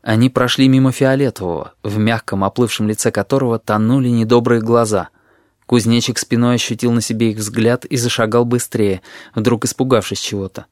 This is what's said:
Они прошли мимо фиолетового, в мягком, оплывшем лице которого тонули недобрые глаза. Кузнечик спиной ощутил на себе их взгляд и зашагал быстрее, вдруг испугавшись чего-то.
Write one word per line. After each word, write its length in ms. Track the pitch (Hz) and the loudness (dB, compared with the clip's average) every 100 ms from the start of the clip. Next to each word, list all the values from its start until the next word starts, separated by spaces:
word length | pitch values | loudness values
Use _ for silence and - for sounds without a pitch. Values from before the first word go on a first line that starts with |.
Они 280 | 113 110 127 | 0 2 2
прошли 380 | - 123 - 135 | 2 0 2 4
мимо 240 | 131 131 | 4 2
фиолетового, 800 | 127 135 135 139 - 90 82 - _ | 2 0 2 -2 -2 -6 -6 -10 _
в 160 | 104 104 | -6 0
мягком, 460 | 107 113 - 101 | 0 0 -4 -2
оплывшем 440 | 98 - 117 - 107 | -2 0 -2 0 -4
лице 220 | 107 117 | -2 -2
которого 480 | 104 98 139 123 113 | -2 -2 -2 0 -4
тонули 500 | - 107 110 135 127 | -2 0 2 2 2
недобрые 540 | 117 110 120 120 117 | 0 4 2 4 0
глаза. 480 | 110 117 110 101 - _ _ _ _ _ - | 2 2 2 -2 -4 _ _ _ _ _ 0
Кузнечик 520 | 120 110 120 120 113 | 0 4 0 0 -6
спиной 380 | - 117 120 123 | -2 0 2 0
ощутил 360 | - 113 120 | -2 -2 0
на 80 | 117 | 0
себе 300 | - 110 113 | -2 0 0
их 80 | 107 | -2
взгляд 460 | 104 113 110 123 | -6 0 0 0
и 120 | - 131 | -2 -4
зашагал 480 | 120 - 110 120 | -2 0 0 2
быстрее, 580 | 120 120 - 113 101 92 - - - | 2 -2 -2 -2 -2 -2 -8 -20 -8
вдруг 300 | - 107 107 | -2 0 0
испугавшись 540 | 123 - 131 120 - 98 | -2 -4 0 0 0 -8
чего-то. 480 | - 101 95 - - | -6 -6 -8 -12 -20